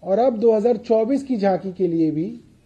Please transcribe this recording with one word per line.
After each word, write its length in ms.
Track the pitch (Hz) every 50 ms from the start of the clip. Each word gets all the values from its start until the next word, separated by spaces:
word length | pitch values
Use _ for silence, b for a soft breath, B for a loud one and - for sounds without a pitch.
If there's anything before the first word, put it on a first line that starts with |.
| -
और 160 | 180 190 208
अब 200 | 240 262 240 214
दो 140 | 208 233 220
हज़ार 240 | 220 208 240 247
चौबीस 460 | - - - 226 220 220 214 277 269 -
की 140 | - 262
झांकी 360 | 214 190 196 190 180 - 196 180
के 160 | - 190 170
लिए 220 | 165 165 160 156
भी 300 | 151 156 160 208 240 240 - - _ _ _